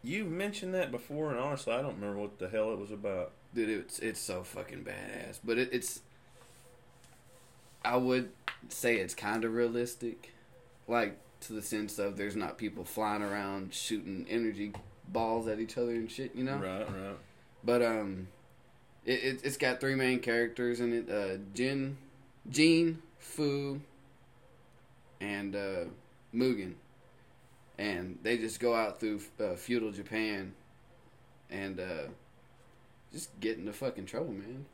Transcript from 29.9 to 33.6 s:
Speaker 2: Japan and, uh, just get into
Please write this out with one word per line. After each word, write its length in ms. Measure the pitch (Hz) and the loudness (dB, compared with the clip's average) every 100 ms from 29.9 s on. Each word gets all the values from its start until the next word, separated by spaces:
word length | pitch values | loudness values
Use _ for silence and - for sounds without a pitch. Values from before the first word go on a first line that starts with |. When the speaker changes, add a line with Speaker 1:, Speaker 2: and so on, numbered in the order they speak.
Speaker 2:
Japan 600 | 98 98 110 110 101 95 - - - - - - - - - - | -4 -4 -2 0 -2 -6 -12 -20 -20 -20 -20 -20 -20 -20 -20 -10
and, 280 | 98 98 92 | -6 -4 -4
uh, 280 | 92 82 69 - - - - - - - - - - | -4 -4 -6 -12 -20 -20 -20 -20 -20 -20 -20 -20 -14
just 280 | 156 - - | -12 -12 -4
get 180 | 110 | -2
into 140 | 110 | -2